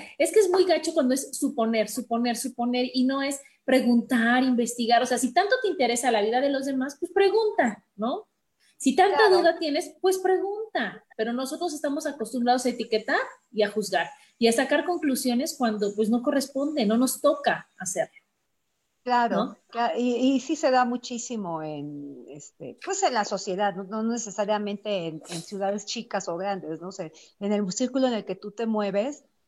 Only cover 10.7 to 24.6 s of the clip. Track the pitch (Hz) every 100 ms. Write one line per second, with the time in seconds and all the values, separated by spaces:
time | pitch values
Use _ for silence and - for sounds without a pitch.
10.7 | 339 208 220 _ - 220 240 269 302 349
11.7 | 302 294 294 294 285 214 254 240 254 254
12.7 | 233 220 214 240 370 508 - _ 208 202
13.7 | 214 202 175 170 - _ - 226 233 262
14.7 | 294 359 349 294 254 254 240 320 - 240
15.7 | 214 202 202 214 233 247 277 269 269 294
16.7 | 302 208 226 254 - 285 302 - 160 -
17.7 | - 185 175 147 - _ _ _ _ _
18.7 | _ _ _ 247 240 233 196 269 - _
19.7 | 233 233 - 247 240 262 262 - 311 294
20.7 | 254 240 247 - 240 - 226 185 160 156
21.7 | 151 147 147 143 131 117 147 - - 143
22.7 | - - 392 349 240 202 196 - 185 202
23.7 | 185 190 220 226 233 208 185 202 208